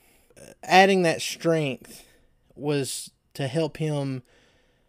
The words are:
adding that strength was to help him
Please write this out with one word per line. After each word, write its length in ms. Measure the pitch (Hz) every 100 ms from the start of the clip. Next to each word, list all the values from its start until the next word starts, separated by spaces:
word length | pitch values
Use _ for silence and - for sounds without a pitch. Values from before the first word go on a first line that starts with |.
| _ _ _ - - -
adding 400 | - 185 196 190
that 180 | 170 -
strength 840 | - - 165 160 143 117 - - - _ _ _ _
was 560 | - 147 143 127 - - _ _
to 120 | - 139
help 300 | 160 156 -
him 460 | 156 147 139 131 - _ _ _ _ _